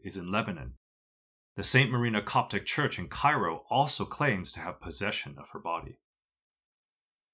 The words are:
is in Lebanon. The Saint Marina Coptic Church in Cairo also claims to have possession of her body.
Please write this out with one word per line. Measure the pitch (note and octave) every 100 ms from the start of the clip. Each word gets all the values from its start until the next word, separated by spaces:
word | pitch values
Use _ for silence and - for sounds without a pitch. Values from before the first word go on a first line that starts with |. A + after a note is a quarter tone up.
is | - F#2+
in | F2
Lebanon. | G3+ - E3+ A#1+ - _ _ _ _ _ _ _ -
The |
Saint | - B2+ C#3
Marina | B2 A#2+ G#2+
Coptic | G#2 B2 A#2+ - -
Church | - C3+ -
in | E2+
Cairo | - C#3+ D3 F2 E2 -
also | B2+ D3 - G2+
claims | - D3 G2 F2+
to | -
have | F2+ -
possession | E2+ - G2 - - C#2
of | -
her | -
body. | E2+ E2 - - _ _ _ _ _ _ _ _ _ _ _ _ _